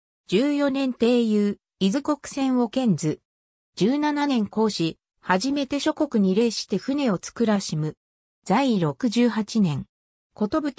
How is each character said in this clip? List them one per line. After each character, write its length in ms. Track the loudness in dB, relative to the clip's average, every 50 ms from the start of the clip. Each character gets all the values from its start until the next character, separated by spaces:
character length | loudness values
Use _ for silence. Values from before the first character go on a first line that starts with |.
| _ _ _ _ _
十 260 | -2 0 0 2 2 0
四 180 | 2 0 0
年 220 | 0 0 -2 -2 -2
定 300 | 0 2 2 4 4 2
遊、 360 | 2 2 2 2 0 -2 -4 _ _ _ -2
伊 100 | 0 0
豆 140 | 0 0 0
国 160 | -2 -4 -4 -4
船 340 | -10 -6 -2 -2 0 2 0
を 100 | 0 0
建 300 | 0 0 2 2 2 2
図。 240 | 0 -2 -4 -4 _ _ _ _ _ _ _ _ _ _ _
十 200 | 0 0 2 2
七 300 | 2 0 0 0 0 0
年 200 | 0 0 0 0
公 220 | -2 0 0 0 0
使、 300 | 0 -2 -4 -4 -4 _ _ _ _ _ -2 0
初 220 | 0 0 0 0
め 160 | -2 -2 -4
て 140 | -4 -4 -2
諸 120 | -2 -2 0
国 300 | 0 -2 0 2 2 2
に 140 | 2 2
礼 160 | 2 2 0 0
し 140 | -4 -6
て 120 | -4 -6 -6
船 320 | -4 -4 -4 -2 0 0
を 80 | -2 -2
作 260 | -4 -8 -4 -2 0
ら 120 | 0 0 0
し 160 | -2 -4 -4
む。 220 | -4 -4 -6 -6 _ _ _ _ _ _ _ _ _ -4
在 340 | 0 0 2 2 2 2 2
六 320 | 0 -2 -2 -2 -2 -2
十 180 | 2 2 2 2
八 320 | 2 0 -4 -2 0 0
年。 260 | 0 0 0 -2 -6 _ _ _ _ _ _ _ _ _ _
寿 240 | -6 -4 -2 -2 -2 -2 -4 -6